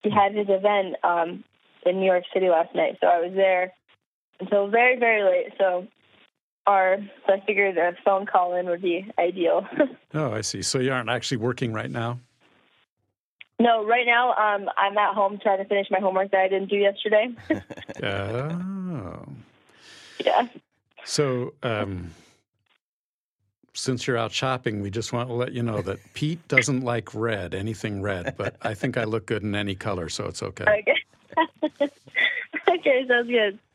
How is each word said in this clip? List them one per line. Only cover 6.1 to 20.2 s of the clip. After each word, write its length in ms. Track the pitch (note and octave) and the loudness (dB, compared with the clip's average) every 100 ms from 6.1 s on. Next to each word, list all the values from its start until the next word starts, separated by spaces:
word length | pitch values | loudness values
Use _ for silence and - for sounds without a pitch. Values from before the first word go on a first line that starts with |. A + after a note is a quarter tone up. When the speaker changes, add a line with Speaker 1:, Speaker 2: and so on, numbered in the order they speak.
| _ _ _ _ _ - | _ _ _ _ _ 4
Speaker 1:
our, 320 | G3 F#3 G3 G3+ - - | 6 4 2 -2 -4 0
so 60 | |
I 60 | G3 | 2
figured 320 | G3 G3+ G3 F3 | 2 2 2 4
a 160 | F3 F3 | 0 2
phone 200 | - G3 G3+ | 2 2 2
call 280 | F#3+ F3+ | 2 2
in 120 | F3+ F3+ | 0 0
would 160 | F3 | -2
be 280 | F#3 F3 G3+ - | 0 -2 -4 0
ideal. 480 | F3 F#3 E3 E3 G3 | 0 2 2 2 0
<laughs> 420 | - C4+ - _ | 0 0 -2 _
Speaker 2:
Oh, 180 | D3+ C#3+ | -4 -2
I 80 | G#2+ | -2
see. 200 | G#2 G2+ | -6 -6
So 160 | - C3+ | -4 0
you 140 | B2+ | 0
aren't 180 | C3 A2+ | 0 -2
actually 280 | A#2+ - B2+ | -4 -2 -2
working 340 | A#2 B2 A#2+ | -2 -2 -4
right 180 | A2 B2 | -4 -6
now? 300 | C3 A#2 B2 _ _ _ _ _ _ _ _ _ _ _ _ - - | -6 -6 -8 _ _ _ _ _ _ _ _ _ _ _ _ -20 2
Speaker 1:
No, 280 | A#3 A3+ G#3 | 4 4 2
right 180 | A#3+ | 2
now, 300 | A#3+ A#3 B3 | 4 4 4
um, 340 | - G#3+ G3+ F#3+ - | 2 2 0 -2 0
I'm 220 | G3 G3+ | 0 2
at 160 | G3+ | 0
home 240 | G3+ G3 G3+ | 2 0 0
trying 140 | G#3+ F#3+ | 0 0
to 60 | |
finish 220 | G3 G3+ G3 | 0 -2 0
my 80 | F#3+ | 0
homework 320 | G3 F#3 G3 | 2 0 2
that 80 | G3 | 2
I 60 | F#3+ | 2
didn't 200 | F#3+ G3 | 0 0
do 80 | G3+ | 2
yesterday. 540 | G3+ G3+ G#3+ G#3+ B3 A#3 - | 2 0 2 2 2 -6 -4
<laughs> 140 | D4+ - - - - | -4 -4 -16 -14 -6
Speaker 2:
Oh. 1200 | G#2 G2 G2+ A#2 D3 F3 F#3 F#3+ F#3 D3+ F2+ - - C3+ - _ _ _ - - - - | -4 -2 -2 -4 -4 -6 -6 -8 -8 -8 -8 -12 -14 -18 -20 _ _ _ -20 -20 -20 -2